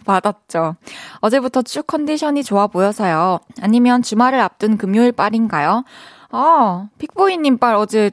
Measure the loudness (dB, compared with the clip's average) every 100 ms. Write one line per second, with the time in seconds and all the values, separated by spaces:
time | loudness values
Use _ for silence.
0 | -2 0 0 -6 _ -4 -4 -6 -16 -20
1 | -20 -4 0 0 0 -2 -4 -8 -6 -4
2 | -4 -2 -2 -2 -2 0 0 0 -2 0
3 | -2 0 0 -2 -8 -6 0 2 4 2
4 | 0 0 2 2 -2 -2 -2 -2 0 2
5 | 2 2 -2 0 -2 0 0 -2 -4 -16
6 | -20 -20 -10 -2 2 4 2 -2 -8 -14
7 | -10 0 0 2 0 2 2 2 0 0
8 | 0